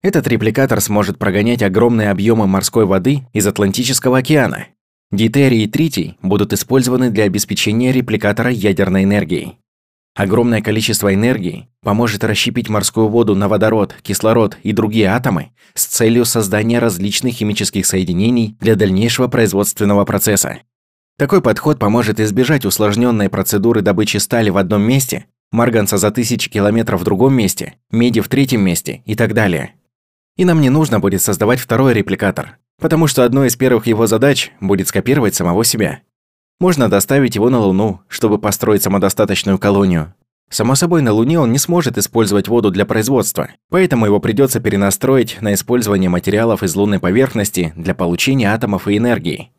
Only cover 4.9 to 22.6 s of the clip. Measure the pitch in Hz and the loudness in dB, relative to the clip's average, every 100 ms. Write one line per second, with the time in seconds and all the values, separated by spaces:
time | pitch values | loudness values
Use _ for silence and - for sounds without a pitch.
4.9 | _ _ 98 110 135 135 117 107 - 160 | _ _ -2 0 2 2 2 0 0 0
5.9 | 117 78 - 95 101 101 98 - 131 127 | -2 -8 -6 -2 0 0 -2 0 0 2
6.9 | 127 127 107 104 98 - 98 - 110 127 | 0 0 2 0 0 -4 -4 -2 0 2
7.9 | 127 123 107 104 104 120 123 101 95 95 | 0 0 -2 -2 0 -2 0 0 0 0
8.9 | 95 98 104 82 92 - - _ _ _ | 2 2 0 -2 -6 -6 -16 _ _ _
9.9 | _ _ - 101 113 120 110 107 107 110 | _ _ -4 0 2 2 0 -2 -2 -2
10.9 | 107 101 98 117 123 87 - - _ - | 0 0 2 0 -2 -4 -8 -16 _ -2
11.9 | 107 120 104 107 104 - 117 113 107 98 | 0 0 -2 -2 -2 -2 -4 -2 -2 -2
12.9 | - 110 117 107 98 101 104 107 110 98 | 0 2 2 2 2 2 2 2 2 -2
13.9 | - - 95 110 113 107 - - 107 110 | -6 -10 -2 0 2 0 -2 -4 -2 0
14.9 | 110 95 113 127 90 - _ _ - - | 0 0 0 0 -4 -6 _ _ -8 -6
15.9 | - 113 117 117 117 101 104 113 120 117 | 0 2 2 2 0 -2 -2 0 0 0
16.9 | 87 101 101 127 120 107 104 104 101 90 | -2 -4 -4 -6 -4 -4 -2 -4 -2 -2
17.9 | 95 92 87 110 123 110 - 110 107 101 | -2 -2 0 2 2 -2 -2 0 2 2
18.9 | 92 117 120 127 123 110 95 101 - 101 | 2 0 0 -2 0 0 0 -2 -2 0
19.9 | 101 101 101 - 101 - - _ _ _ | 2 2 0 0 0 -2 -8 _ _ _
20.9 | _ _ _ 139 196 123 107 151 147 104 | _ _ _ 0 2 2 0 0 0 2
21.9 | 117 110 104 110 101 127 147 | 0 0 0 0 0 2 2